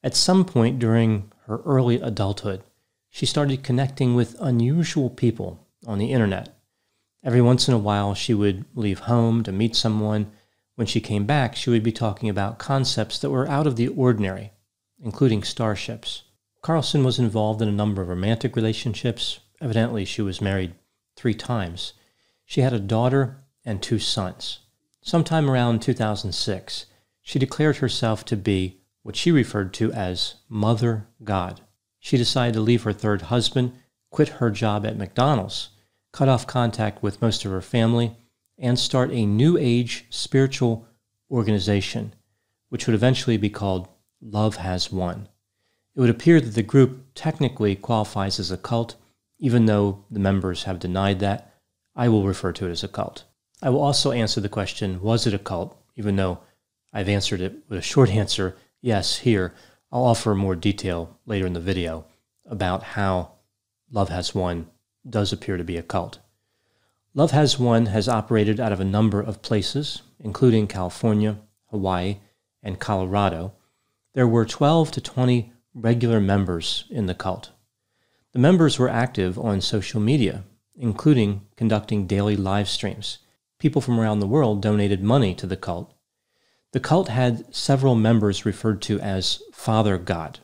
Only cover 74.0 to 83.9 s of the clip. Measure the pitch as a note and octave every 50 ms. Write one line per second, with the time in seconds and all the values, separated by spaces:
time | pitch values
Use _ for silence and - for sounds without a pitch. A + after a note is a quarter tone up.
74 | _ _ _ C3+ B2 A#2+ A2+ A#2 A2 A2+ - - D3 C#3+ D#3+ E3 D#3+ D#3 - -
75 | - - - - B2+ B2 B2 A#2+ A2 - - _ _ _ _ B2+ A2 A2+ A#2+ A#2+
76 | B2 A#2 A#2 A2 G2+ F#2+ G2 G2+ G2 F2 F2 E2 D#2+ - - - - - - A#2+
77 | G#2 F2+ F2+ - - F#2+ F2+ - - - _ _ _ _ _ _ _ _ _ _
78 | _ _ _ _ _ _ _ B2+ B2 D#3 F#3+ F3+ E3 D3 - - B2+ B2+ - A2+
79 | B2 C3 - - F#2+ F2+ F2+ - - A2+ G2+ F#2+ F#2 - - G#2+ F#2 - - A2
80 | G#2 A2 C#3 D3+ A#2 F2 - G2+ F#2+ - _ _ _ _ _ - C3+ A#2 G2+ -
81 | - D#3 D3+ B2+ G#2+ G2+ G2+ G2 - _ _ - A#2 A2 G#2+ G#2 G#2 - G#2+ G#2
82 | G2 F2 G2 G2 G2+ G#2+ G#2 G2 F#2+ F#2+ G2 G#2 G#2 - - - - G2+ - G#2+
83 | G#2 - - - _ _ _ _ _ _ _ _ - D3 C3 C#3+ B2 -